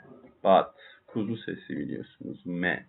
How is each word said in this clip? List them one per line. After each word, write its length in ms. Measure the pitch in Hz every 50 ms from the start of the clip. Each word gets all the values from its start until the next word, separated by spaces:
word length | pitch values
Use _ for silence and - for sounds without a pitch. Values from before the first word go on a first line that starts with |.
| - - - - - - - _ -
but, 240 | 101 95 85 71 - - - - - - - _ -
kuzu 300 | - 123 107 101 117 113
sesi 400 | - - 90 - - - - 73
biliyorsunuz. 680 | 73 67 - 55 - - - - - 62 69 - -
Mais 340 | 87 87 87 87 90 80 - -